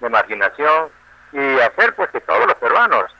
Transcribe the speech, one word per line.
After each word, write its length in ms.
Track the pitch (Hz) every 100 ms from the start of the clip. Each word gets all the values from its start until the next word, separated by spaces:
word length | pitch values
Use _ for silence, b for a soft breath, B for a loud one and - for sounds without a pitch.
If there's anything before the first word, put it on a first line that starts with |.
de 80 | 120
marginación, 800 | 110 101 104 98 - 151 156 160 - _ - -
y 300 | 143 139 131
hacer, 340 | 117 - 233
pues, 160 | - 185
que 100 | -
todos 220 | - 101
los 120 | 240 -
peruanos 480 | 117 - 233 127 -